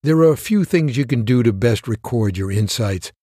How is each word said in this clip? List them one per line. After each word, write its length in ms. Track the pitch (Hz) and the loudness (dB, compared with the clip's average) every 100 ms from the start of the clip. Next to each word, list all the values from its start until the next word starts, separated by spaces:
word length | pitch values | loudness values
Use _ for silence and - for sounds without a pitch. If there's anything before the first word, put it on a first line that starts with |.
There 160 | 143 160 | 2 4
are 140 | 160 | 4
a 40 | 143 | 2
few 280 | - 208 | 0 0
things 320 | 170 175 156 123 | 2 0 0 -2
you 100 | 127 | 0
can 180 | 131 | -2
do 180 | 110 123 | 2 2
to 100 | 117 | 2
best 360 | 98 117 110 - | 2 0 0 -2
record 480 | 110 - 120 104 90 | -8 -4 -2 -2 -2
your 160 | 95 | -4
insights 600 | 101 104 - 104 95 - _ | -2 -2 -2 -4 -4 -8 _